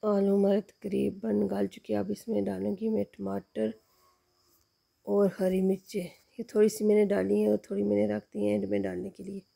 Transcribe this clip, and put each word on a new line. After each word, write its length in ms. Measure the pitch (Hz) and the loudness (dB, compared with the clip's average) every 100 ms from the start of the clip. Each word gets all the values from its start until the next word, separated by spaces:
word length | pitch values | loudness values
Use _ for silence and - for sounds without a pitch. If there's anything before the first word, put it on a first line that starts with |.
आलू 340 | 214 202 196 196 | 2 2 4 4
हमारे 260 | 196 202 | 4 2
तकरीबन 840 | 202 _ 208 185 - 190 226 208 202 | -2 _ -6 -2 -2 -2 -2 0 0
गल 200 | 196 196 | -2 -4
चुके 240 | - - | -6 -6
हैं। 80 | 208 | -4
अब 100 | 196 | -4
इसमें 340 | 202 - 220 | -6 -4 -4
डालूँगी 440 | 202 190 202 202 220 | -2 -2 -4 -4 -2
मैं 180 | 220 202 | -2 -4
टमाटर 680 | - 196 196 196 - 110 113 _ _ _ _ _ _ _ _ _ _ _ _ - | -6 -8 -6 -8 -4 -4 -4 _ _ _ _ _ _ _ _ _ _ _ _ -2
और 280 | 202 202 - | 2 2 2
हरी 240 | 185 185 | 0 2
मिर्चें। 380 | 190 190 - 208 | 0 -2 -4 -8
ये 440 | 180 - _ - 226 | -8 -14 _ -14 -6
थोड़ी 220 | 214 214 | 2 2
सी 160 | 214 | 4
मैंने 220 | 208 208 208 | 2 4 4
डाली 340 | 196 190 208 | 2 0 2
हैं 100 | 214 | 2
और 80 | 208 | 0
थोड़ी 220 | - 196 | -2 -4
मैंने 240 | 202 208 - | 0 2 0
रख 160 | 107 | -2
दी 220 | - 104 104 | -6 -4 0
हैं 80 | |
एंड 120 | 104 98 | 0 0
में 160 | 101 | -2
डालने 280 | 98 90 95 | -2 -6 -10
के 120 | - | -12
लिए। 200 | 98 98 - | -12 -12 -14